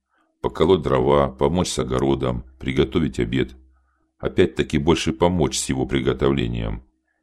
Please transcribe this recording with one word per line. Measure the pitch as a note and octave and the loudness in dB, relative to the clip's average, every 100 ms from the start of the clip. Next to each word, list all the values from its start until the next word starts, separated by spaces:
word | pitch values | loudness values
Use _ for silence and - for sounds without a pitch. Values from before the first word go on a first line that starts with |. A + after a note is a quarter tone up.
| _ _ _ _ | _ _ _ _
Поколоть | C#3 - D#2+ F#2+ | -6 0 4 4
дрова, | - C2 C2+ C#2+ C#2 | 2 2 4 2 2
помочь | C2 C#2+ F2+ E2+ | 0 0 0 -2
с | - | -2
огородом, | B1+ B1+ C#2 C2+ C2 A#1+ - - | -4 0 0 0 -2 -4 -10 -10
приготовить | C2+ C2+ C#2 F2 D2+ - | -4 -2 0 0 -2 -2
обед. | A#1 B1+ B1 - _ _ _ _ _ _ | -2 -2 -4 -8 _ _ _ _ _ _
Опять-таки | - - F2+ - C#2+ D2+ | -4 0 2 0 -2 0
больше | D2 D#2 E2 | 2 2 0
помочь | - F2 F2+ C2+ - | 0 2 2 0 -2
с | - | -4
его | C2 B1+ | -4 -2
приготовлением. | C2+ B1+ C2 C#2 C#2 A#1 A#1 A1 G#1+ - _ _ _ | -2 0 0 0 0 -2 -4 -6 -8 -12 _ _ _